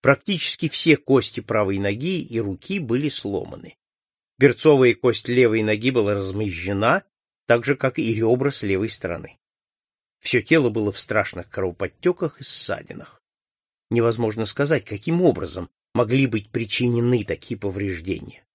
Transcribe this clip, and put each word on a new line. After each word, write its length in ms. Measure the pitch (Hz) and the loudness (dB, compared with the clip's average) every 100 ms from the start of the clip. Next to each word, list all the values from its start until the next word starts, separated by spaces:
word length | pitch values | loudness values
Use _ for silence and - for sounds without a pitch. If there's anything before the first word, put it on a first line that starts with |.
Практически 680 | - 135 - 185 - - 156 | 4 2 0 -4 -4 -4 -4
все 280 | - 165 143 | 0 2 2
кости 420 | - 135 - - | 4 2 2 -8
правой 400 | - 107 98 98 | -4 -2 0 0
ноги 420 | 101 104 160 185 | -2 -2 -4 -4
и 180 | - 113 | -4 -6
руки 380 | 101 92 - 196 | -6 -8 -6 -6
были 320 | 127 120 147 | -2 -2 -2
сломаны. 640 | - 104 98 - - - _ _ _ _ _ _ _ | -6 -6 -6 -6 -14 -18 _ _ _ _ _ _ _
Берцовая 560 | 135 127 156 139 127 | 4 6 6 8 6
кость 340 | 110 127 110 - | 6 0 0 0
левой 360 | 123 120 110 | 4 4 4
ноги 260 | 107 107 123 | 0 0 0
была 240 | 123 101 | 0 0
размозжена, 880 | 101 95 98 107 82 90 98 113 180 _ _ _ _ - | 0 -4 -4 -4 -6 -4 0 2 0 _ _ _ _ 0
так 200 | 120 123 | 0 2
же, 100 | 139 | 0
как 240 | 131 - | -2 -2
и 140 | 113 | -2
ребра 380 | 110 113 127 104 | 0 2 2 0
с 120 | - | -4
левой 260 | 101 95 110 | -2 0 -2
стороны. 500 | - 87 85 - _ _ _ _ _ _ _ _ _ | -4 -6 -8 -12 _ _ _ _ _ _ _ _ _
Все 220 | - 120 | 0 0
тело 280 | - 160 127 | 4 4 4
было 220 | 110 104 | 0 -2
в 80 | 98 | -4
страшных 500 | - 107 104 95 - | -2 -2 -2 -8 -10
кровоподтеках 920 | - 95 87 92 _ 180 175 160 - | -6 -6 -4 -8 _ -2 0 -6 -6
и 20 | |
ссадинах. 800 | - - - 98 - - - _ _ _ _ _ _ _ _ | -8 -8 -6 -8 -8 -16 -16 _ _ _ _ _ _ _ _
Невозможно 560 | 117 117 113 110 110 107 | 2 2 0 -2 -2 -6
сказать, 380 | - 143 147 | -2 0 0
каким 380 | - 101 - 170 | -2 -8 -2 2
образом 480 | 180 - 87 92 87 _ _ | 4 2 -6 -10 -12 _ _
могли 340 | 117 113 131 131 | -2 2 2 2
быть 220 | 107 - | -2 -4
причинены 760 | 117 113 - 123 120 120 123 | -8 -4 0 0 2 2 0
такие 360 | 98 82 - - | 0 -8 -8 -6
повреждения. 840 | 101 95 101 87 85 87 - - _ | -6 -4 -6 -6 -6 -8 -8 -20 _